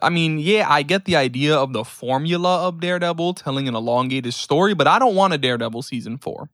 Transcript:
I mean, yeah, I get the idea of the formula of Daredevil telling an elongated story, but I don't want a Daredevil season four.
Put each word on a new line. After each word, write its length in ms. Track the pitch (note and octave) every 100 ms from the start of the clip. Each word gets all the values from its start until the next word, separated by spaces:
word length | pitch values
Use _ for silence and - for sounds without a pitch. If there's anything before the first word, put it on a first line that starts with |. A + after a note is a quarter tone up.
I 80 | D#3
mean, 300 | E3+ D#3+ D#3
yeah, 260 | D3+ G#3+ G3
I 140 | D3
get 220 | C#3+ F#3+
the 100 | F#3+
idea 420 | D#3+ C3 B2+ D3 D3+
of 160 | C3+
the 120 | A#2+
formula 800 | - - A#2+ C3 D#3+ F3 F3+ F3+ F3+
of 140 | E3+
Daredevil 540 | F3 F3+ F3 E3 E3+
telling 340 | F3+ - C3+ C3+
an 80 | A#2
elongated 580 | A#2 A#2+ C3 C3+ A#2+
story, 400 | - - C#3+ G3
but 140 | F#3 C#3+
I 100 | G3+
don't 160 | C4
want 200 | F#3+ G3
a 40 | D#3
Daredevil 440 | C3 A#2+ A#2 A2+
season 360 | B2+ B2 A2 A#2+
four. 320 | - - D3+